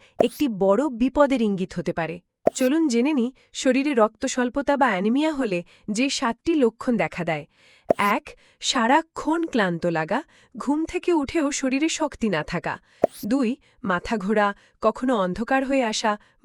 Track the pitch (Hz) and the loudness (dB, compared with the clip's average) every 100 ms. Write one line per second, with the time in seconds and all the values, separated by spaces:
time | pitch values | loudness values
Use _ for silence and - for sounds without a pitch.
0 | - - 240 - 285 196 190 208 302 226 | -4 0 0 0 -2 2 2 4 2 0
1 | 262 294 285 262 214 190 185 180 170 170 | 0 4 4 4 0 0 -4 -6 -6 -4
2 | 160 175 - _ - - 254 320 311 233 | -6 -8 -16 _ -6 0 0 2 2 2
3 | 277 285 240 - _ - 269 262 285 233 | 0 0 -2 -6 _ -4 0 0 0 2
4 | 214 - 269 262 247 285 285 285 254 185 | 2 0 -4 -2 -2 -2 0 2 2 2
5 | 208 269 320 277 233 175 - _ - 214 | 0 2 0 0 -2 -4 -6 _ -6 -2
6 | 277 - 247 233 330 320 226 - 254 220 | -2 0 -2 -2 0 2 2 2 -2 0
7 | 160 - 165 151 147 _ _ _ - - | -2 -4 -4 -4 -8 _ _ _ -2 0
8 | 202 240 - - _ _ - 262 226 302 | 0 0 -4 -18 _ _ -4 0 4 2
9 | 320 - - 330 330 247 190 165 175 160 | 0 -6 -2 -2 0 0 0 0 -2 -2
10 | 156 233 - _ _ 220 254 302 320 359 | -2 -4 -6 _ _ -8 -2 -2 -2 -2
11 | - 330 277 339 285 - 269 269 320 - | 0 0 0 -2 -2 -2 -2 0 0 -2
12 | 302 - 220 160 - 175 160 - _ _ | -4 -2 -2 -2 -2 -6 -4 -8 _ _
13 | - - 208 269 226 269 _ _ 190 175 | -2 -2 -2 0 0 -4 _ _ -4 -4
14 | - 226 185 208 202 202 _ _ 220 - | -2 -4 0 2 2 0 _ _ -2 0
15 | 254 233 185 190 226 262 262 269 226 220 | 0 0 0 -2 0 0 2 2 0 0
16 | 220 208 _ _ | -2 -2 _ _